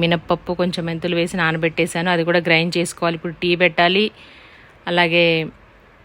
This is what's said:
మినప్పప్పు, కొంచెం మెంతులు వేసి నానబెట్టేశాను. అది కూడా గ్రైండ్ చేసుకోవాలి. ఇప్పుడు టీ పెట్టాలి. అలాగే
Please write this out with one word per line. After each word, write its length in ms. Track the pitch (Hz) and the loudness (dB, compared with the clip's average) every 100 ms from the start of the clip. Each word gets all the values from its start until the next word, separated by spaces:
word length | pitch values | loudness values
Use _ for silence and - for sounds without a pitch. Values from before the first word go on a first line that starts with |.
మినప్పప్పు, 500 | 170 170 - 170 - 175 | 0 0 0 -2 -2 -4
కొంచెం 240 | 180 175 165 | -2 -4 -6
మెంతులు 280 | 165 175 170 | -4 -4 -2
వేసి 180 | 165 185 | -2 -2
నానబెట్టేశాను. 680 | 160 160 165 160 165 170 180 | -2 0 -2 0 -2 -2 0
అది 100 | 175 165 | 0 2
కూడా 100 | 175 170 | 2 2
గ్రైండ్ 240 | 160 170 175 | 2 2 -2
చేసుకోవాలి. 380 | 170 - 170 165 | -4 -2 -4 -4
ఇప్పుడు 160 | 175 160 | -8 -4
టీ 80 | 175 175 | -2 2
పెట్టాలి. 400 | 180 165 175 190 214 - - - - - - - - | 2 4 2 2 -2 -4 -20 -20 -20 -20 -20 -14 -4
అలాగే 320 | 175 170 170 170 160 156 - - - - - | 0 2 4 2 2 -4 -12 -20 -20 -20 -20